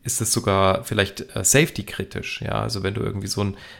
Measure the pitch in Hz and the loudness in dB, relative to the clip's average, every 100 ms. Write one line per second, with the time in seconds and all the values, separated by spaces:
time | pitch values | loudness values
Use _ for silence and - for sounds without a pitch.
0 | - - 110 - - 98 95 95 - 104 | -4 -2 0 0 4 4 6 4 0 0
1 | 95 - - - 98 139 139 - 101 - | 0 0 -8 -2 4 4 4 0 -8 -6
2 | - - - - - - 113 110 98 101 | -6 -8 -8 -8 -4 -2 -2 -2 -2 -2
3 | - 104 98 98 101 - - | -2 -4 -4 -2 -2 -4 -12